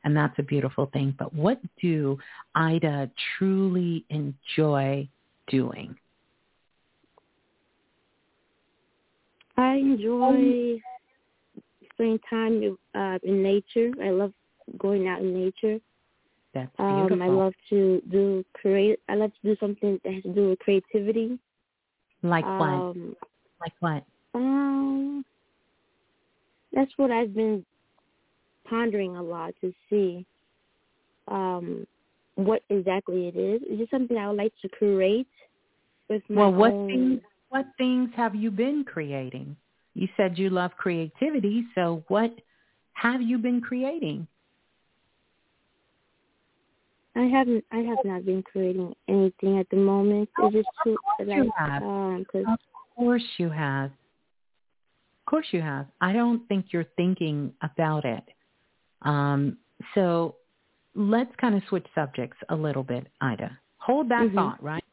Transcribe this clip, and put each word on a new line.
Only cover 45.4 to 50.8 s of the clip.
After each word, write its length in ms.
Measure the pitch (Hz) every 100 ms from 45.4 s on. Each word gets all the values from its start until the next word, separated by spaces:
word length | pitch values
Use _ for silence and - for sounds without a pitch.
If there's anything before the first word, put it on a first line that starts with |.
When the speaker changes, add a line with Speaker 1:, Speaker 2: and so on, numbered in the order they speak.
| _ _ _ _ _ _ _ _ _ _ _ _ _ _ _ _ _
Speaker 2:
I 80 | 233
haven't. 400 | 247 269 254 226 -
I 60 | 226
have 220 | 233 233
not 220 | 202 185
been 180 | 190 190
creating 500 | 190 196 185 185 180 - -
anything 500 | 196 190 - 196 196
at 120 | 185
the 80 | 196
moment. 520 | 196 196 202 208 208 -
Speaker 1:
Oh, 100 | -
Speaker 2:
It's 60 |
just 120 | 427 -
Speaker 1:
of 160 | -